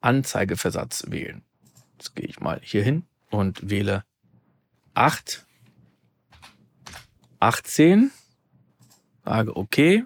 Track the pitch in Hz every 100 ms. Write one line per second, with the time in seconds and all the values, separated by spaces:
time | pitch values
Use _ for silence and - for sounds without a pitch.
0 | 123 135 127 - 95 - 90 - - -
1 | - - 67 - _ _ _ _ _ _
2 | - - - - - - - 104 104 156
3 | - _ _ 104 95 92 98 101 101 98
4 | - _ _ _ _ _ _ _ _ -
5 | 131 147 - - _ _ _ _ _ _
6 | _ _ _ - - _ _ _ - -
7 | - _ _ _ 107 117 - - 156 202
8 | 269 - _ _ _ _ _ _ _ _
9 | _ _ - 117 110 - 101 - 151 208